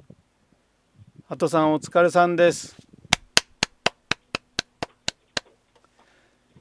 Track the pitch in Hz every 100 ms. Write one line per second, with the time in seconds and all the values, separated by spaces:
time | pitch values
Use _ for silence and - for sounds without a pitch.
0 | - - _ _ _ _ _ _ _ _
1 | - - - 139 165 165 156 156 - 175
2 | 175 175 175 175 175 143 - - - -
3 | - - - - - - - _ - -
4 | - - _ - _ - - - - _
5 | - - _ - - _ _ _ _ _
6 | _ _ _ _ _ _